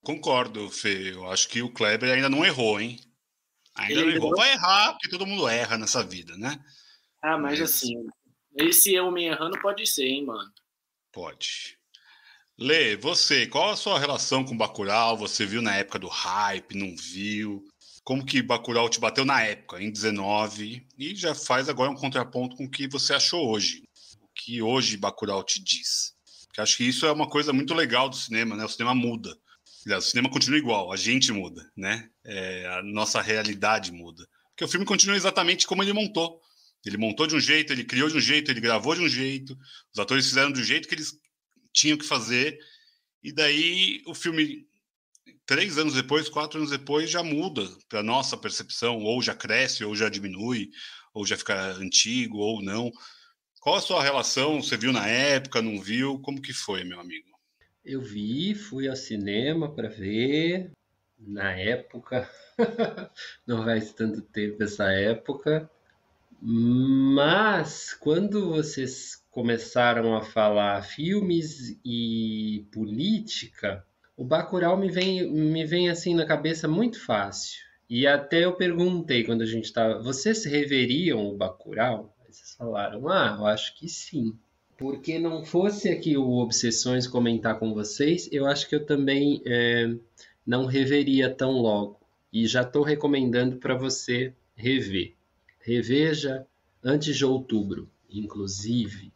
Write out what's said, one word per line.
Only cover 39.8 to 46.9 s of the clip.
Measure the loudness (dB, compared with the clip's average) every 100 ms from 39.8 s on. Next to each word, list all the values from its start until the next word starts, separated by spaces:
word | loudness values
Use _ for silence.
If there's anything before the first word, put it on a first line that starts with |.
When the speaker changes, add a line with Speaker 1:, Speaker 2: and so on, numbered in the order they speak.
| _
Speaker 1:
os | -6
atores | 0 2 2
fizeram | 2 2
do | 0
jeito | 0 -2 -2
que | -6
eles | -6 -12 _ _ _ _ _
tinham | 2 4 2
que |
fazer, | 0 -2 2 0 0 -4 -20 -20 _ _ _ _
e | -10
daí | 0 2 4 2 2 0 0 -10
o |
filme, | -6 -4 0 0 -2 -16 _ _ _ _ _ -20 _ -2
três | 0 2 2
anos | 2
depois, | 0 2 0 0
quatro | -4 -4 -4
anos | -4
depois, | -4 -2